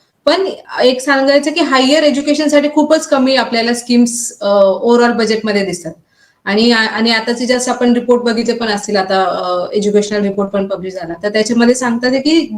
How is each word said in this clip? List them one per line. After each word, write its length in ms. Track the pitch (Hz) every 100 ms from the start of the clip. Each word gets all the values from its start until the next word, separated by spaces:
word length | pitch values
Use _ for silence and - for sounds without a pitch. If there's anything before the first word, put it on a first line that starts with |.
| _ _
पण 240 | 285 349 381 - - -
एक 180 | 247 254
सांगायचं 500 | 285 269 269 285 294
की 80 | 320
हायर 420 | 277 262 262 302
एज्युकेशनसाठी 640 | 294 262 294 294 302 294 294
खूपच 400 | 302 - 311 -
कमी 280 | 269 262 262
आपल्याला 380 | 226 233 233
स्कीम्स, 640 | 240 - 240 233 - - -
अ, 80 | 202 202 196 185 233
overall 260 | 240 240
बजेटमध्ये 520 | 214 214 220 220 202
दिसतात. 280 | 190 170 - - _ _ _ _
आणि, 260 | - 202 240
आणि 400 | 226 220 220 226
आताचे 360 | 226 233 240 240
जसं 240 | 247 247
आपण 220 | 233 240
रिपोर्ट 300 | 240 - 240
बघितले 320 | 233 226 233
पण 120 | 233 226
असतील, 300 | 202 208 202
आता, 260 | 190 190
अ, 500 | 180 185 180 180 180
एज्युकेशनल 480 | 208 202 202 202 208
रिपोर्ट 280 | 202 196 196
पण 160 | 202 190
पब्लिश 280 | 180 185
झाला, 200 | 185 165 -
तर 60 | 208
त्याच्यामध्ये 460 | 214 220 233 240
सांगतात 360 | 254 247 233 247
की 380 | 262 285 330 277